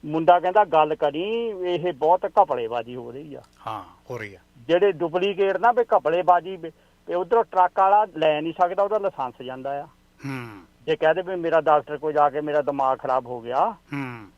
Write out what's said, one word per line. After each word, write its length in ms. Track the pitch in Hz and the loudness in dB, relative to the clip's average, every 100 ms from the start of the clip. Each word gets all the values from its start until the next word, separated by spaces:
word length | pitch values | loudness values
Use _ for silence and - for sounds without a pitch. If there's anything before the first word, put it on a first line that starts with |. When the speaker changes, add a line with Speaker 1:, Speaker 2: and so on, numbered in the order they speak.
| 151 | -6
Speaker 1:
ਮੁੰਡਾ 340 | 156 165 175 | -2 6 6
ਕਹਿੰਦਾ 260 | 170 190 202 | 6 2 4
ਗੱਲ 300 | 160 156 156 | 4 2 2
ਕਰੀ, 280 | 147 143 190 226 233 | -2 -2 -4 -4 -4
ਇਹ 460 | 196 180 175 175 | -6 -4 -2 -2
ਬਹੁਤ 320 | 143 151 180 196 | -2 2 2 2
ਘਪਲੇਬਾਜ਼ੀ 720 | - 190 127 117 120 117 123 | 2 2 2 -4 -6 -8 -12
ਹੋ 160 | 120 | -12
ਰਹੀ 240 | 123 156 131 | -14 -16 -18
ਆ। 60 | - _ - | -20 _ -12
Speaker 2:
ਹਾਂ, 160 | 107 92 - _ | -10 -12 -20 _
ਹੋ 80 | 123 | -12
ਰਹੀ 180 | 107 92 | -12 -16
ਆ। 40 | _ _ 117 | _ _ 0
Speaker 1:
ਜਿਹੜੇ 240 | 170 202 | 2 2
ਡੁਪਲੀਕੇਟ 680 | 165 170 170 196 185 196 180 | 0 -4 -2 -4 0 -2 2
ਨਾ 140 | 220 | 2
ਵੀ 120 | 247 233 202 | 2 2 0
ਘਪਲੇਬਾਜ਼ੀ 600 | 147 170 180 175 170 190 | 2 0 4 2 2 -12
ਵੀ, 140 | 165 - _ _ - | -12 -16 _ _ -6
ਤੇ 80 | 175 | -4
ਉੱਧਰੋਂ 280 | 180 233 | 0 0
ਟਰੱਕ 360 | 226 185 180 - | 2 2 2 4
ਵਾਲਾ 280 | 190 208 214 165 | 4 4 2 0
ਲੈ 240 | 156 151 | 0 2
ਨਹੀਂ 120 | 160 160 | -2 0
ਸਕਦਾ, 220 | 180 185 | 0 2
ਉਹਦਾ 140 | 202 214 | 0 0
ਲਾਇਸੈਂਸ 480 | 196 - 131 - 127 | -4 -4 -8 -8 -12
ਜਾਂਦਾ 360 | 131 131 139 | -10 -8 -8
ਆ। 40 | 143 _ _ _ 139 | -10 _ _ _ -10
Speaker 2:
ਹੂੰ। 360 | 135 120 104 87 _ - | -10 -12 -16 -20 _ -6
Speaker 1:
ਜੇ 100 | 156 | 0
ਕਹਿ 180 | 160 | 2
ਦੇ 80 | 165 | 0
ਵੀ 140 | 180 185 | -2 -4
ਮੇਰਾ 260 | 165 160 | 0 2
ਡਾਕਟਰ 360 | 151 151 139 147 | 4 2 2 -8
ਕੋਲ 160 | 156 | -4
ਜਾ 160 | 151 147 | 2 2
ਕੇ 120 | 139 | 2
ਮੇਰਾ 200 | 151 147 | -2 -2
ਦਿਮਾਗ 360 | 147 139 135 135 | -2 -2 0 0
ਖਰਾਬ 280 | 139 131 123 | 0 -2 -2
ਹੋ 160 | 123 | -12
ਗਿਆ। 340 | 117 127 196 196 _ | -6 -2 -2 -2 _
Speaker 2:
ਹੂੰ। 340 | 143 135 120 98 | -10 -8 -12 -18